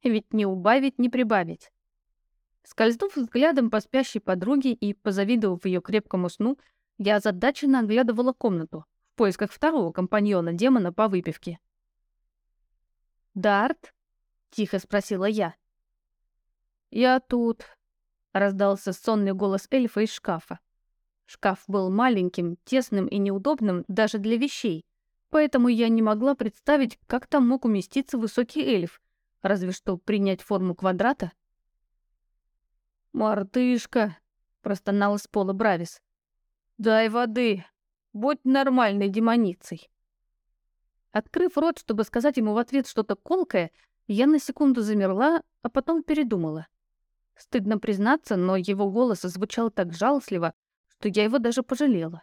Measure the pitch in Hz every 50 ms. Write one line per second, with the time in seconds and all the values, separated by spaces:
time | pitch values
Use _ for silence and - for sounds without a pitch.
0 | - 254 220 214 - _ - 214 208 196 190 185 175 208 233 269 269 269 - -
1 | 247 247 254 247 254 214 220 190 175 165 165 - - _ _ _ _ _ _ _
2 | _ _ _ _ _ _ _ _ _ _ _ _ _ - - - 220 226 233 233
3 | 392 403 - 294 240 226 - 240 285 330 311 269 233 220 226 214 - _ - 262
4 | 262 - - 214 _ - 190 180 185 220 285 277 262 262 233 - - 202 202 _
5 | _ 214 190 196 196 202 247 233 214 196 180 180 - 190 180 175 - - 202 214
6 | 208 _ - 185 180 175 - _ 208 240 285 _ _ _ _ _ _ _ _ -
7 | 196 202 214 208 - 214 190 180 233 262 277 - 294 277 269 254 226 202 214 240
8 | 262 233 226 226 247 254 254 _ - 226 185 165 160 - - 160 - _ _ _
9 | _ _ _ - 226 196 185 - 208 196 - - - 311 320 277 190 165 - -
10 | 185 - - 214 208 208 202 180 170 170 170 170 220 262 269 240 180 175 175 -
11 | 220 220 196 180 175 165 156 - - 175 170 - _ _ _ _ _ _ _ _
12 | _ _ _ _ _ _ _ _ _ _ _ _ _ _ _ _ _ _ _ _
13 | _ _ _ _ _ _ _ 202 180 208 202 196 214 269 330 _ - - _ _
14 | _ _ _ _ _ _ _ _ _ _ _ - 208 - - 185 - _ - 202
15 | 190 - 208 185 190 208 214 214 185 165 - _ _ _ _ _ _ _ _ _
16 | _ _ _ _ _ _ _ _ _ _ _ _ _ _ _ _ _ _ - 214
17 | 247 254 254 262 _ _ 247 240 233 233 233 _ - - - _ _ _ _ _
18 | _ _ _ _ _ _ - 196 202 202 196 190 202 196 196 196 - 196 185 -
19 | - 233 226 208 202 196 190 190 208 196 190 196 - _ - 269 247 220 - 202
20 | 220 220 - - - - 175 160 - _ - - _ _ _ _ _ _ _ _
21 | _ _ _ _ _ _ - _ - 196 190 - - - 196 202 190 185 190 214
22 | 247 262 233 196 180 180 - - 175 170 175 _ _ - 254 262 247 - 214 196
23 | 185 - - 202 196 202 196 196 190 285 311 269 220 202 180 180 - - 185 220
24 | 220 208 - 208 196 220 233 226 277 285 - - - 220 165 160 - _ _ _
25 | _ _ _ _ _ _ - 311 302 294 - 262 240 247 240 220 233 233 226 226
26 | 220 214 214 214 247 277 277 - 220 208 _ _ _ - 294 285 269 233 - _
27 | _ _ - 247 - _ - 285 247 233 262 262 - 233 214 196 180 - - 277
28 | 269 - - 240 220 208 - - 247 - - 311 285 - 233 185 170 170 - _
29 | _ _ _ _ _ _ _ _ - 185 202 190 180 180 185 - _ - 185 170
30 | _ - 220 202 196 196 185 175 - - 208 190 185 180 175 - 190 190 185 175
31 | 226 240 285 - 202 165 _ _ _ _ _ _ _ _ _ _ _ _ _ _
32 | _ _ _ _ _ _ _ _ _ _ _ _ _ _ _ _ _ _ _ _
33 | _ _ - 247 214 214 208 208 202 196 - 254 254 247 247 226 - - - 240
34 | 214 208 160 _ _ _ _ _ _ _ _ _ _ 208 202 185 _ 202 202 202
35 | 202 202 208 208 - _ - 214 190 190 196 190 226 214 185 170 170 165 - _
36 | _ _ _ _ _ _ _ _ _ _ _ _ _ _ _ - 202 220 220 220
37 | 226 220 214 240 247 226 214 247 247 226 196 185 165 _ _ _ _ _ _ _
38 | _ _ - 208 220 277 302 - _ 254 262 269 269 269 254 254 240 208 202 202
39 | 202 202 190 220 226 226 233 240 226 190 180 _ - - 175 160 - _ _ _
40 | _ _ _ _ _ _ _ _ _ _ _ _ _ _ _ _ _ _ _ _
41 | _ _ _ 214 - - - 339 349 359 - 285 302 339 311 - - - 226 202
42 | 214 - - 240 233 294 254 240 220 214 208 226 240 - 262 277 247 - - 233
43 | 214 - 202 _ _ - 330 381 349 - - 190 170 160 _ _ _ _ _ _
44 | _ - 202 208 254 294 311 285 - - - - 302 277 254 233 214 208 214 208
45 | 196 190 190 196 254 302 339 320 - _ _ _ - 233 _ 269 - - 330 320
46 | 302 - 302 302 294 226 214 180 165 156 156 160 160 _ _ _ _ _ _ _
47 | _ _ _ _ _ _ _ _ - _ - 247 190 208 220 202 - 220 202 190
48 | 208 226 285 311 _ - 220 180 180 185 190 190 175 196 196 196 202 196 190 233
49 | 254 247 202 - - 185 170 185 208 - - - 233 226 _ - 185 175 165 165
50 | 196 247 294 277 - - 202 175 170 160 - _ _ _ _ _ _ _ _ _
51 | - 208 180 214 208 214 240 277 226 233 233 262 247 - 269 - 294 277 226 175
52 | 165 160 170 160